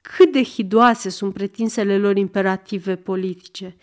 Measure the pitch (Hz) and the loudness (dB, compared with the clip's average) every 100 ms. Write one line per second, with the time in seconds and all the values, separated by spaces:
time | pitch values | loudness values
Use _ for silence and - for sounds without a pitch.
0 | - - 359 277 254 - 196 214 240 226 | -16 4 4 6 -2 -4 0 4 4 4
1 | 190 180 196 190 196 - 226 226 202 196 | -4 -6 -6 -6 -10 -4 -4 -2 0 2
2 | 202 196 190 196 190 190 - 202 190 180 | 2 0 0 -2 -2 -2 -6 -8 -6 -8
3 | 180 185 185 180 - - 185 180 | -6 -6 -6 -8 -16 -16 -16 -18